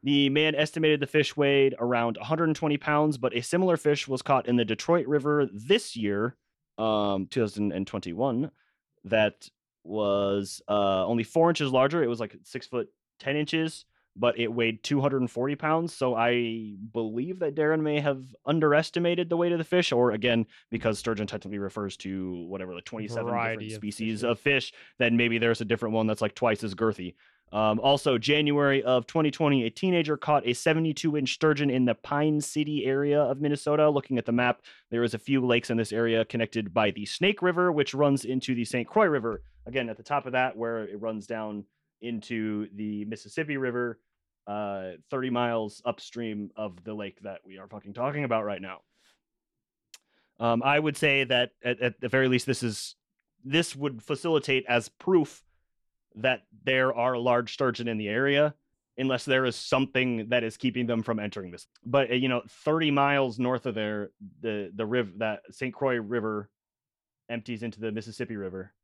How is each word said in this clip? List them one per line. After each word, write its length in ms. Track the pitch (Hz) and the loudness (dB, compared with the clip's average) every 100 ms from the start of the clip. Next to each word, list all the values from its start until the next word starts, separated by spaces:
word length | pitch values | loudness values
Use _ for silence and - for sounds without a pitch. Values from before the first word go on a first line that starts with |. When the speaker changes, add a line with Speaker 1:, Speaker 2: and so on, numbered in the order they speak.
Speaker 1:
The 260 | 139 143 139 | 2 4 4
man 240 | 139 156 | 4 2
estimated 460 | 147 151 - 156 151 | 2 0 2 2 4
the 80 | 139 | 2
fish 280 | 156 143 - | 2 2 2
weighed 400 | 143 139 135 - | 4 6 6 4
around 380 | 120 123 117 113 | 0 2 0 -2
a 60 | |
hundred 220 | 113 160 165 | -4 0 2
and 100 | 151 | 0
twenty 220 | 156 147 | 0 -2
pounds, 400 | - 147 151 139 | 0 2 2 2
but 180 | 127 120 | -2 -2
a 60 | |
similar 340 | 117 175 185 165 | -2 0 2 2
fish 300 | 151 147 - | 2 0 0
was 140 | 131 | -6
caught 260 | - 135 - | 2 0 4
in 80 | 123 | 2
the 80 | |
Detroit 440 | 113 110 - 170 131 | 2 -2 2 0 2
River 420 | 147 135 147 135 | 0 2 0 0
this 460 | 101 113 208 - 120 | -2 0 0 0 -4
year, 400 | 107 101 113 - _ _ _ - | -2 0 -2 -4 _ _ _ -4
um, 480 | 110 107 101 98 92 | 0 2 2 -2 -2
two 160 | - | -2
thousand 320 | 110 104 104 | -2 0 -2
and 120 | 85 98 | -2 -4
twenty-one, 640 | 104 92 85 135 120 151 _ _ _ _ _ 95 | -6 -8 -4 -2 -2 -4 _ _ _ _ _ -2
that 440 | 110 107 - - _ _ _ | 2 2 0 -20 _ _ _
was, 760 | 82 107 104 101 98 101 98 - - | -10 -4 0 0 0 0 -4 -10 -2
uh, 360 | 104 101 95 92 | 0 2 2 0
only 180 | 117 | -2
four 260 | 113 165 170 | 0 2 2
inches 220 | 165 147 | 2 0
larger. 320 | 127 135 170 | 4 2 2
It 40 | 131 | -2
was, 120 | 117 | -2
like, 180 | 107 - | -8 -10
six 240 | - 127 - | -14 -14 -8
foot 220 | 123 107 _ _ _ | -6 -6 _ _ _
ten 160 | - 147 | -4 -2
inches, 500 | 151 160 160 - - _ _ - | -2 -2 -2 -6 -20 _ _ 0
but 220 | 120 117 | 0 2
it 160 | 117 | -2
weighed 300 | 117 117 113 | 0 0 0
two 180 | - 143 | -2 0
hundred 200 | 139 135 | 2 0
and 100 | 123 | -2
forty 240 | - 131 147 | -2 -4 -2
pounds. 380 | 156 160 165 - | 0 0 -2 -2
So 180 | 127 | -2
I 640 | 117 117 120 117 113 107 101 110 | 2 2 2 0 -4 -10 -12 -8
believe 460 | 113 113 110 143 185 | -4 -4 -4 -6 -4
that 160 | 160 143 | -4 0
Darren 260 | 151 160 | 2 2
may 180 | 151 151 | 0 0
have 240 | 143 135 131 127 - | 0 -2 -6 -14 -2
underestimated 840 | 160 156 147 160 180 170 175 175 | 2 4 4 2 0 0 0 0
the 80 | 170 | 0
weight 140 | 175 | 2
of 60 | 170 | 0
the 60 | |
fish, 280 | 160 180 175 | 2 2 4
or, 200 | 123 123 | 4 4
again, 340 | 107 120 117 110 - _ | 4 2 2 0 -6 _
because 300 | 117 113 104 | -2 -2 -2
sturgeon 260 | - 107 104 | -2 -2 -4
technically 320 | 107 95 104 | -6 -8 -8
refers 400 | 101 - 101 - | -8 -6 -8 -8
to 480 | 95 95 92 90 85 | -8 -6 -6 -6 -8
whatever, 280 | 95 92 90 | -10 -10 -12
like, 100 | - | -12
twenty-seven 400 | 113 104 117 117 | -10 -8 -6 -4
Speaker 2:
Variety 400 | 120 113 113 107 | -2 -2 -4 -8
Speaker 1:
different 80 | |
Speaker 2:
of 40 | 110 | -10
Speaker 1:
species 420 | 104 104 110 110 | -10 -6 -6 -2
Speaker 2:
fishes. 40 | |
Speaker 1:
of 160 | 120 117 | -2 0
fish, 340 | - 139 - - - _ | 2 2 0 -12 -20 _
then 180 | 120 117 | 2 4
maybe 220 | 120 113 | 4 4
there's 200 | 117 113 | 2 2
a 60 | 110 | 0
different 300 | 117 113 110 | 0 2 2
one 100 | 110 | 2
that's, 160 | 107 | 0
like, 140 | 107 - | -2 0
twice 280 | 120 107 | 0 2
as 120 | 110 95 | -2 0
girthy. 400 | 113 101 90 - _ _ _ | 0 0 -8 -12 _ _ _
Um, 260 | 104 107 110 | 0 2 4
also, 380 | 127 143 151 123 | 4 4 4 2
January 680 | 113 147 151 143 143 139 | 2 2 2 2 2 2
of 240 | 123 156 - | 4 2 2
twenty 240 | 165 156 | 0 0
twenty, 320 | - 156 139 | 2 2 2
a 60 | 117 | 0
teenager 480 | - 190 175 151 147 | -2 0 2 0 -2
caught 280 | - 147 123 | 2 2 2
a 60 | |
seventy-two 640 | 120 - 160 165 151 165 147 | 0 2 2 0 0 0 0
inch 180 | 131 | -2
sturgeon 360 | - 160 147 147 | 0 2 2 2
in 160 | 127 123 | 2 2
the 100 | 113 | 0
Pine 460 | - 143 151 151 | -2 0 2 0
City 440 | 143 - 151 151 123 | -2 -4 -2 -2 0
area 360 | 135 143 147 | 0 2 2
of 180 | 139 135 | 2 0
Minnesota. 500 | 147 143 - 151 151 | -2 -2 0 4 4
Looking 280 | 143 - 127 | 4 0 -2
at 80 | 113 | 0
the 80 | |
map, 300 | 117 123 120 - - _ | 2 2 0 -6 -20 _
there 100 | 117 | -2
is 120 | 117 | 0
a 40 | 113 | -2
few 220 | - 135 123 | 0 0 4
lakes 240 | 120 120 | 2 2
in 80 | 117 | -2
this 160 | 110 | 0
area 320 | 107 117 113 110 | 0 2 2 0
connected 480 | 123 113 117 104 | 0 -2 -2 -2
by 180 | 87 107 | 2 0
the 140 | 98 104 | 0 -8
Snake 360 | - 185 208 | -2 0 2
River, 300 | 180 175 180 | 0 2 2
which 220 | 151 139 | 2 0
runs 320 | 135 143 139 110 | 2 2 2 0
into 280 | 131 - | -4 -2
the 120 | 123 117 | -2 0
Saint 240 | 127 113 | -2 0
Croix 160 | - 208 | 2 2
River. 360 | 147 113 104 - _ - | 2 -2 -6 -10 _ -6
Again, 220 | 127 120 | -4 -4
at 80 | 107 | -8
the 80 | |
top 220 | 110 143 135 | -4 -4 0
of 80 | |
that, 240 | 127 127 107 | 0 0 -2
where 260 | 117 117 | -4 -4
it 160 | 107 104 | -6 -6
runs 260 | 113 110 101 | -6 -6 -6
down 380 | 113 107 104 101 _ _ _ | -8 -6 -8 -10 _ _ _
into 640 | 117 117 - 113 110 104 107 98 | -8 -8 -6 -4 -4 -4 -6 -8
the 300 | 107 104 104 | -8 -6 -8
Mississippi 500 | 110 104 - 156 143 | -10 -10 -8 -6 -4
River, 420 | 131 120 120 113 _ _ _ _ - | -2 -2 -4 -6 _ _ _ _ -10
uh, 440 | 104 104 98 92 85 _ | -6 -6 -6 -8 -14 _
thirty 200 | 139 127 | -4 -2
miles 520 | 120 120 117 110 - 123 | 0 0 0 -4 -6 -6
upstream 680 | 117 - 117 117 107 101 - | -6 -8 -10 -8 -8 -10 -8
of 260 | 107 87 | -10 -10
the 100 | 87 | -14
lake 280 | 107 101 - | -10 -10 -12
that 180 | 101 95 92 | -14 -14 -18
we 120 | 95 | -20
are 80 | 98 | -18
fucking 240 | 107 98 | -18 -16
talking 320 | 101 127 147 139 | -6 -4 -4 0
about 180 | 117 | 0
right 180 | 104 98 | 0 -6
now. 200 | 92 92 _ _ _ _ _ _ _ _ _ _ _ - _ _ _ _ | -8 -14 _ _ _ _ _ _ _ _ _ _ _ -20 _ _ _ _
Um, 240 | 117 117 | 0 2
I 140 | 131 147 | 4 2
would 200 | 156 147 | 2 0
say 260 | 151 139 | 2 2
that 280 | 131 127 123 _ | 2 2 0 _
at, 180 | 123 123 | -4 0
at 200 | 123 107 | -2 -2
the 80 | 123 | -2
very 180 | 131 131 | 2 4
least, 180 | 127 127 | 2 0
this 160 | 127 | -2
is, 340 | 120 104 - - _ _ _ _ 127 | -2 -6 -10 -16 _ _ _ _ -4
this 280 | 147 170 | -2 -2
would 300 | 135 147 120 | -4 -6 -6
facilitate 600 | - 147 175 160 135 131 123 | -8 -6 0 0 2 -2 2
as 220 | 120 110 | 0 0
proof 560 | _ - 185 147 - _ _ _ _ _ _ _ - | _ 2 2 2 -6 _ _ _ _ _ _ _ -4
that 220 | 123 123 _ 110 | -2 -2 _ -10
there 320 | 131 131 127 120 | -2 2 2 2
are 200 | 120 127 | 0 0
large 380 | 123 120 113 | 2 2 0
sturgeon 340 | - 131 120 117 | -2 -2 0 -4
in 120 | 110 | -4
the 80 | 104 | -2
area, 480 | 110 135 139 151 143 _ _ _ - | 0 2 4 2 0 _ _ _ -6
unless 260 | 131 127 | -2 -2
there 220 | - 131 131 | 0 2 2
is 100 | 113 | -2
something 720 | - 135 135 131 127 120 110 | -2 0 0 0 0 -2 0
that 140 | 123 | 0
is 140 | 113 - | 0 -2
keeping 300 | 127 120 123 | -2 -2 0
them 160 | 117 | 0
from 160 | 110 110 | 0 -2
entering 320 | 104 104 92 | -4 -8 -12
this. 160 | 85 - _ 110 | -14 -18 _ 0
But, 240 | 139 127 | 0 2
uh, 60 | 123 | 2
you 120 | 131 | 2
know, 140 | 123 - - | 0 -4 -8
thirty 260 | - 156 160 | 0 2 2
miles 480 | 143 139 143 131 110 | 4 4 4 2 0
north 300 | 123 127 131 | 0 0 -2
of 80 | 110 | -4
there, 340 | 107 107 101 _ 101 - | -2 -4 -6 _ -20 -8
the, 300 | 113 104 98 | -6 -4 -6
the 100 | 98 | -6
riv-, 360 | 110 123 110 90 | -2 0 -2 -4
that 220 | 110 101 - | -4 -6 -10
Saint 240 | - 131 110 | -8 -8 -4
Croix 240 | 139 123 | -2 -2
River 500 | 107 120 110 107 104 _ _ _ _ _ _ _ _ | -2 -4 -2 -4 -8 _ _ _ _ _ _ _ _
empties 320 | 120 110 117 | -10 -8 -8
into 180 | 117 101 | -8 -8
the 120 | 110 | -6
Mississippi 440 | 107 113 104 123 110 | -6 -10 -10 -8 -6
River. 380 | 95 92 92 _ | -8 -10 -14 _